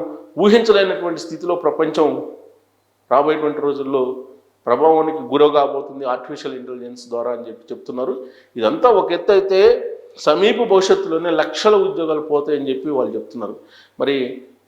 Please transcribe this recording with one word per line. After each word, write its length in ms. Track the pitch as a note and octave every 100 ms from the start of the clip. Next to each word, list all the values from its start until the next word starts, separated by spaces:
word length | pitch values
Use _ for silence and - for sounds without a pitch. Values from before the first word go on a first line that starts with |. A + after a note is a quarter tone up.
| - - - -
ఊహించలేనటువంటి 760 | G3+ A3+ A3 G3+ F#3 F3 F3 D#3 -
స్థితిలో 280 | D#3+ F3 E3 D3+
ప్రపంచం 420 | D#3 D#3 E3 D3 B2+ - - - _ _ _ _ _ -
రాబోయేటువంటి 500 | B2+ D3+ D#3 D3+ D3 C#3+
రోజుల్లో 360 | C3+ C3+ C3+ B2+ B2+ - - _ _ A#2+
ప్రభావానికి 540 | B2 D#3+ D#3 D3+ D3 B2
గురవగాబోతుంది 720 | C#3+ D3 D3 C#3 C#3 - C3+ C3
ఆర్టిఫిషియల్ 480 | B2+ - D3 C#3 B2+
ఇంటెలిజెన్స్ 440 | B2+ B2 A#2+ B2 A#2+
ద్వారా 200 | A#2 A#2+ A#2
అని 100 | A#2
చెప్పి 160 | A2 -
చెప్తున్నారు. 420 | - - B2 B2+ B2+ - - _ A#2+
ఇదంతా 280 | A2 D3+ B3 G3
ఒక 120 | D#3 E3+
ఎత్తు 140 | - G3
అయితే 240 | F#3+ F#3+ A3+ B3 - - - - D3+
సమీప 320 | D#3+ G#3+ A#3 F#3+
భవిష్యత్తులోనే 580 | F#3+ F#3+ F#3+ E3 D#3+ F3 D#3
లక్షల 340 | D3+ - G#3+ G3+ F#3+
ఉద్యోగాలు 380 | - D#3+ D3+ D3+
పోతాయని 380 | D3 D3 C#3+ C3+
చెప్పి 180 | C3 D3+ C3
వాళ్ళు 140 | A2+ A2
చెప్తున్నారు. 380 | - A#2+ G2+ - _ - _ -
మరి 140 | C#3+ C#3 B2 - - _